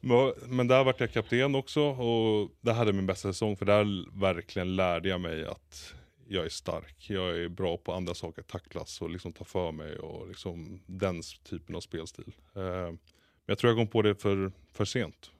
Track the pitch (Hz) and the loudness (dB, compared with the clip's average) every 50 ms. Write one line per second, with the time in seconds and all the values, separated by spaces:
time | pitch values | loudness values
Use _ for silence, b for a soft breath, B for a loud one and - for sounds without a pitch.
0 | - 131 123 120 135 135 - - - 120 127 127 123 120 127 131 135 131 127 - | 4 6 6 6 6 6 2 -2 -8 -4 0 0 4 6 8 8 8 6 4 2
1 | 127 113 - 117 107 - - 123 131 143 135 135 131 - - 151 147 147 139 127 | 0 0 0 -2 -2 0 2 2 2 2 2 0 -2 0 0 2 2 2 0 0
2 | 123 117 117 113 113 113 107 107 104 - - _ - 120 113 113 117 107 98 98 | 0 2 2 4 4 4 4 2 0 -2 -6 _ 0 0 2 4 4 4 4 2
3 | 95 95 92 - - 101 92 - - 110 104 98 - 98 104 104 104 104 101 92 | 2 0 -2 -2 -2 -4 -2 0 -2 -2 -2 -2 4 6 6 6 6 4 0 -4
4 | 87 - - 98 98 95 92 85 87 _ - 98 90 90 92 95 95 90 87 85 | -6 -10 -6 0 0 2 2 0 -4 _ -4 -4 -2 0 2 2 2 2 2 0
5 | 85 95 92 90 90 85 80 80 80 - - - _ _ - - - - - b | 0 -2 -2 -2 -2 -4 -6 -6 -6 -8 -10 -12 _ _ -20 -18 -18 -18 -20 b
6 | b b b _ - - 104 92 80 85 - - - - 85 80 80 - - _ | b b b _ -14 -6 -4 -4 -4 -4 -6 -8 -6 -6 -6 -6 -8 -12 -20 _
7 | - - 104 95 92 90 85 85 85 87 87 90 95 90 85 85 _ - 87 92 | -10 -6 -4 -2 -2 -2 -2 -2 -4 -6 -6 -2 -2 -2 -2 -2 _ -6 -4 -4
8 | 92 87 87 - - 85 82 - 85 _ - 92 _ - - 87 78 - - - | -4 -4 -6 -6 -8 -10 -10 -12 -16 _ -10 -10 _ -8 -10 -10 -10 -10 -10 -8
9 | 85 82 82 90 - 90 82 - 90 - - 92 90 85 80 78 80 78 76 - | -8 -8 -8 -8 -10 -12 -12 -12 -16 -6 -4 -2 -2 -2 -4 -6 -10 -10 -10 -12
10 | 76 80 80 80 - 90 95 - - 98 85 85 80 - - 92 _ - 92 95 | -12 -12 -12 -12 -12 -14 -14 -10 -10 -10 -10 -10 -12 -12 -14 -16 _ -14 -6 -2
11 | 98 95 90 85 82 - - - _ - - 82 78 _ 82 82 - - - 82 | -2 -2 -2 -2 -8 -12 -16 -18 _ -12 -12 -12 -10 _ -10 -10 -10 -8 -10 -10
12 | 80 87 - - - - - _ - _ _ 101 95 92 90 92 90 85 85 85 | -10 -10 -12 -16 -16 -16 -18 _ -20 _ _ -8 -6 -4 -4 -4 -6 -6 -8 -12
13 | _ b b b b b b b b - 98 - - 120 117 110 117 104 - 117 | _ b b b b b b b b -4 -4 2 4 4 4 4 2 2 2 4
14 | 104 107 101 - - 104 98 98 98 95 98 - - _ _ - 104 101 - 127 | 4 4 4 4 2 0 2 2 0 -4 -4 -10 -20 _ _ -4 -4 -2 0 -4
15 | 113 78 - _ - - - _ | -4 -4 -8 _ -20 -20 -20 _